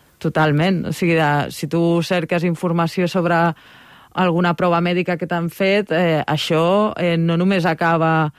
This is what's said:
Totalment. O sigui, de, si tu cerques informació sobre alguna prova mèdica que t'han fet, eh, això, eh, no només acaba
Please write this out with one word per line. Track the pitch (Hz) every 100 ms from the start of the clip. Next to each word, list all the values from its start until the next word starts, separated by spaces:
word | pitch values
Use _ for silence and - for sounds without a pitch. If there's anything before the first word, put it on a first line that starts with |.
| _ -
Totalment. | 165 156 156 147 180 180 -
O |
sigui, | 160 180
de, | 165 147 147 -
si | - 143
tu | 165 170 170
cerques | 160 180 160 175
informació | 175 160 180 170 165 - 175
sobre | 190 170 170 170 156 - - - - - -
alguna | 180 165 175 170
prova | 180 170
mèdica | 175 175 175 175
que | 175
t'han | 175 170
fet, | - 190 202 208
eh, | 160 175 156 -
això, | 151 - 160 170 202 214 -
eh, | 175 165
no | 165 170
només | 185 196 175
acaba | 156 170 165 160 160 151